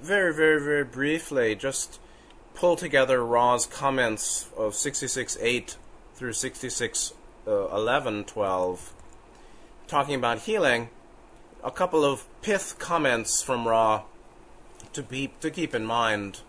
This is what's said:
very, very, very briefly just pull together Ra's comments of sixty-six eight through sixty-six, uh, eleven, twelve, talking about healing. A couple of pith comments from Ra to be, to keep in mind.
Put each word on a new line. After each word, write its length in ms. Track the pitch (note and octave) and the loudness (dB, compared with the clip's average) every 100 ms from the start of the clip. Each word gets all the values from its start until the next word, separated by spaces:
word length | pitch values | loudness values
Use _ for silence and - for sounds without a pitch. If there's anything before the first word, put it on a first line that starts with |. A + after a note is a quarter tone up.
very, 320 | D3+ G3+ F3+ | -2 2 2
very, 260 | D3+ D#3 D#3 | 4 4 4
very 240 | C#3+ D3 | 2 -2
briefly 720 | B2+ B2+ C#3+ E3 - C#3 A2+ | -2 -2 -2 -2 -2 0 0
just 460 | G#2+ C3+ - - - - - - - - - | 0 -4 -4 -8 -12 -20 -20 -20 -20 -20 0
pull 200 | F3+ E3+ | 2 2
together 480 | E3+ C#3 C3 B2+ | 2 4 4 2
Ra's 440 | A#2 A#2 B2 B2 - | 4 4 4 4 0
comments 840 | - C#3 C3 A#2+ G#2+ - - - - | -2 0 2 0 0 -4 -6 -6 -4
of 160 | A2 | -4
sixty-six 640 | - D3 - C3 C3 A#2+ - | -2 -4 -4 -4 -4 -4 -2
eight 380 | A#2 A#2+ - - - - - - | 0 -2 -4 -16 -18 -20 -20 -10
through 180 | B2+ | -6
sixty-six, 800 | A2 C3 - B2 - A#2 - - - - - - | -4 -6 -6 -8 -4 -4 -4 -6 -8 -20 -10 -2
uh, 220 | G#2 G2 | 0 0
eleven, 540 | G2+ A2 C#3 B2+ G#2+ | 0 2 0 0 -4
twelve, 680 | G2 A2 G2 F#2 F2+ F2+ - - - - - - - - - - - | -6 -2 0 0 -2 -4 -10 -18 -20 -20 -20 -20 -20 -20 -20 -20 -2
talking 280 | D3 C#3+ C3+ | 0 0 0
about 240 | A#2 A2+ | 0 0
healing. 500 | - G#3+ D3 A#2+ A#2 - - - - - - - | -2 2 4 2 0 -12 -20 -20 -20 -20 -20 -10
A 80 | B2+ | -8
couple 320 | - F3+ D#3 | -2 2 4
of 220 | C#3+ C3+ - - | 2 0 -8 -8
pith 360 | G#3 G3 - - | -2 -2 -2 -10
comments 640 | - E3+ C#3 A#2 G#2+ - | -2 2 2 2 0 -2
from 240 | - B2 A#2 | 0 0 2
Ra 340 | A2+ A2 G#2+ - - - - - - - - - | 4 6 4 -2 -20 -20 -20 -20 -20 -20 -20 -14
to 100 | - | -12
be, 280 | C3+ C3 C3+ - | -8 -6 -6 -6
to 100 | D#3+ | -6
keep 240 | D#3+ D3+ A#2+ | -4 -4 -2
in 100 | A2 | 0
mind. 540 | A#2 A2+ G#2 G2+ - | 2 2 0 -4 -10